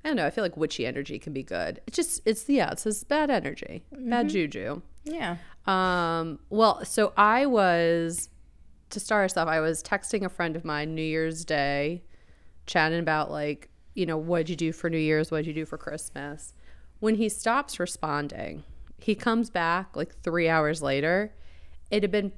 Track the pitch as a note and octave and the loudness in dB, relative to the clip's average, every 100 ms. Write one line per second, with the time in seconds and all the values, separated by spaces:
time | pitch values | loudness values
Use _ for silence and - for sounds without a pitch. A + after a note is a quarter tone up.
0 | D4+ B3+ D3+ A3+ F#3 D#3 D#3 - A#2+ C#3 | 0 0 2 0 -2 0 -2 0 -2 -2
1 | C#3+ - - C3+ - F2 E2+ - - - | -6 -8 -6 -8 -4 -4 -4 -6 -4 -2
2 | E4+ - - A3 - C#4 E3 - A3 G#3 | -2 0 0 0 2 2 2 0 -2 -4
3 | - D4 D4 A3+ C#3 - - - - C#4 | 0 0 2 0 0 -8 -10 -12 -14 -8
4 | B3 A#3+ D4 G3 D3+ G2 G#2 D3 - - | -2 0 2 0 0 -2 -6 -6 -10 -14
5 | D4 E4 G3 F3 - - - F#3 F#3 F3+ | -10 -6 -4 -6 -10 -6 0 4 4 4
6 | E3+ E3 E3 D3 - G#3+ A3 - - - | 2 0 -2 -6 -2 6 6 4 -2 2
7 | G#3 - G#3 A#3 C#4+ A#3 F#3 E3+ E3+ E3+ | 2 6 6 6 4 4 6 6 4 4
8 | E3 E3+ - - - - - - - G#3 | 2 -4 -8 -14 -20 -20 -20 -20 -12 -10
9 | - G#3+ F#3+ F#3 E3 D#3+ D#3 D#3+ - G3 | 0 2 4 2 2 2 2 0 -2 -2
10 | - G#3+ F#3+ - E3+ D#3+ D#3+ D3 D3+ D#3+ | 0 -2 -2 -2 -2 -2 -4 -2 -2 -2
11 | D#3+ D#3 D#3+ D#3+ E3 D3+ C#3 C#3+ D3 F3 | -2 0 0 -4 -2 0 2 2 0 -4
12 | - - - - - - - F3 D#3+ E3 | -10 -20 -20 -20 -20 -18 -2 2 4 2
13 | D#3+ D#3 D3+ D3+ D3 D3 - - - - | 2 0 0 -2 -4 -4 -10 -20 -12 -4
14 | E3+ D#3+ D#3+ F3 D#3+ E3 E3 D#3 E3+ E3 | -2 -2 0 0 0 -2 -2 0 -2 2
15 | D#3 D#3 D#3 D#3+ D3 D3+ D#3 D#3+ - D3+ | 2 2 2 -2 -2 -6 -6 -8 -8 -10
16 | - C#3+ C#3+ D3 - - - - - - | -10 -10 -10 -12 -14 -18 -20 -20 -20 -2
17 | G#3+ A3 A3 - A3+ B3+ C#4+ - F3+ - | 0 2 0 0 0 0 0 -4 -4 -2
18 | D#3 D3 D3 - D#2 A2 - - - - | -2 -2 -4 -6 -10 -10 -14 -16 -16 -6
19 | - G3+ A#3 A3+ A3+ F3+ E3 F3 F#3+ - | -2 0 2 2 0 0 0 0 -2 -6
20 | E3+ - - E3+ D#3+ D#3+ D3+ D3+ C#3 C#3 | -6 -4 -2 2 4 4 4 0 0 2
21 | D3+ F#3 G#3+ - - - - - - G#3 | 2 2 0 -8 -18 -16 -16 -16 -2 0
22 | G3+ G#3 G3 | 2 0 -2